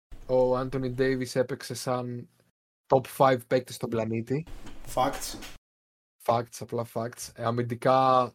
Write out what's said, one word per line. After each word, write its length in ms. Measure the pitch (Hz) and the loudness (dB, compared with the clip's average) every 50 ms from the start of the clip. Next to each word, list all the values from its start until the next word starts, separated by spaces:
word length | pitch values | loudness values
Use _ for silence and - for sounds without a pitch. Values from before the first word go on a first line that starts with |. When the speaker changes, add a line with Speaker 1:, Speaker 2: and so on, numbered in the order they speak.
| _ _ - - - | _ _ -18 -14 -4
Speaker 1:
Ο 320 | - 127 127 127 127 127 127 | 0 2 4 4 4 2 0
Anthony 360 | 135 131 135 131 131 127 123 | -2 -2 -4 -4 -4 -4 0
Davis 380 | 127 131 131 131 127 127 120 - | 2 2 2 2 0 -4 -2 0
έπαιξε 400 | 135 123 - 139 - - - 123 | 0 0 0 -2 -8 -8 -10 -10
σαν 540 | - - 131 127 123 123 123 123 120 - - _ _ _ _ _ _ _ _ _ _ _ | -6 -4 -2 -2 -2 -4 -6 -8 -10 -12 -16 _ _ _ _ _ _ _ _ _ _ _
top 160 | - 139 131 120 - - | 2 2 4 4 0 2
five 220 | - 139 131 127 117 - | 4 4 4 4 2 2
παίκτης 280 | _ 131 127 123 - 117 | _ 0 0 0 -2 -8
στον 140 | - - 113 | -8 -6 -4
πλανήτη. 580 | 117 110 110 110 113 113 113 - 131 151 170 - - - - - - - - - - | -2 -2 -2 -2 -4 -4 -2 -2 -4 -4 -4 -6 -12 -12 -12 -12 -12 -12 -12 -4 0
Speaker 2:
Facts. 440 | 127 135 139 - - - - - - - - - - _ _ _ _ _ _ _ _ _ _ _ _ - | 0 0 0 0 -4 -8 -10 -10 -12 -14 -16 -18 -20 _ _ _ _ _ _ _ _ _ _ _ _ 0
Speaker 1:
Facts, 340 | - 117 120 120 - - - | 2 2 2 0 -4 -10 -14
απλά 260 | 113 - - 120 117 - | -8 -6 -4 -4 -4 -4
facts. 380 | - 117 113 123 - - - - - | -4 -6 -6 -6 -8 -12 -14 -14 -10
Ε, 100 | - 117 | -2 -2
αμυντικά 880 | 113 117 123 120 120 120 120 - 131 131 131 131 131 131 127 123 113 | 0 0 0 -2 -2 -4 0 4 4 6 6 6 6 6 4 4 2